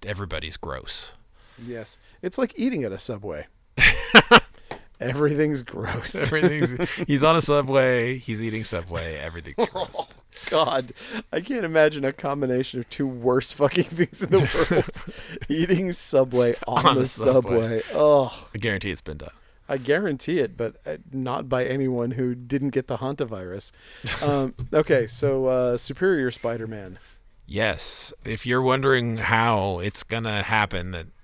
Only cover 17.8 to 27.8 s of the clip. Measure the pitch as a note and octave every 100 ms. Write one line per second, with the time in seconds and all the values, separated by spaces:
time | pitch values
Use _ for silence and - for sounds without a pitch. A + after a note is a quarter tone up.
17.8 | - D3+ D3+ C#3+ B2 - - G#2 A2+ G2
18.8 | G2+ D#2 - D2+ C#2 - _ _ - C#3
19.8 | B2+ D#3+ G3+ C#3 - E3+ A2+ F#2 A2+ -
20.8 | D3+ D#3 - C3+ B2+ C3 C3 B2+ B2+ C3+
21.8 | C3 B2 A#2+ A#2+ B2+ B2 A#2+ C#3 C#3 C3
22.8 | - A#2+ C3 C#3+ B2 G2+ F#2 G2 - -
23.8 | - - A#2+ - D3 C#3+ C3 - B2 D#3
24.8 | D#3 C#3 A2+ - C#3+ C3+ C3 B2+ B2 B2
25.8 | - C3+ F#3 E3+ B2+ - A#2 A#2 A2 G#2+
26.8 | F#2+ F#2 - - _ _ - G2+ A2 E2+